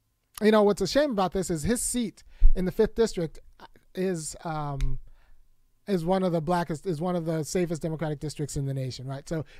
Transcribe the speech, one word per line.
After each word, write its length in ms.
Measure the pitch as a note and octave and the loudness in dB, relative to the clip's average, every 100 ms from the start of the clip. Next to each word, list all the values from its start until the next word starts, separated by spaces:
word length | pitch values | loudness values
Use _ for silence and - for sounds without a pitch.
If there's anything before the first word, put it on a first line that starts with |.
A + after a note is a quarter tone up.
| _ _ _ - | _ _ _ 0
you 100 | G#3+ | 4
know, 120 | G#3+ | 4
what's 180 | G#3 G3+ | 4 2
a 60 | F#3+ | 0
shame 240 | C4+ D4 | 0 2
about 220 | G3+ F#3 | 0 -2
this 180 | G3 F3+ | -2 -4
is 120 | E3 | -4
his 200 | D#3 A#3+ | -2 -2
seat 420 | - - G#3 - - - - - | -2 -4 -6 -8 -20 8 8 8
in 80 | |
the 80 | F3+ | 4
fifth 220 | - G#3+ | 2 0
district 440 | - A3+ - D#3+ - - - - - _ | 2 0 0 -6 -8 -20 -20 -20 -20 _
is, 400 | F#3+ F#3 E3+ D3+ - | -6 -4 -4 -8 -10
um, 540 | E3+ D#3 C#3+ C#3 C#3 C3 - - _ - - _ _ _ - | -8 -6 -6 0 0 0 -4 -20 _ -20 -20 _ _ _ -4
is 160 | F#3 | -2
one 180 | D#3+ F#3+ | 0 0
of 100 | F#3 | 2
the 80 | E3 | -2
blackest, 460 | D3+ F3 E3+ D3+ G3 | 0 -2 -2 -6 -4
is 140 | D3 | -4
one 160 | F3+ F3+ | -2 -2
of 80 | |
the 200 | D#3+ D#3+ | -2 -4
safest 380 | D3 F#3+ E3+ D#3+ | -2 -2 -2 -2
Democratic 380 | E3 D#3 D#3 C#3+ | -6 -4 -6 -6
districts 360 | D3+ - C#3+ D3 | -8 -6 -6 -4
in 100 | C3+ | -4
the 80 | |
nation, 320 | C3+ C3 - B2+ | -4 -6 -8 -10
right? 220 | C3+ - | -12 -8
So 160 | E3 - - | -8 -8 -2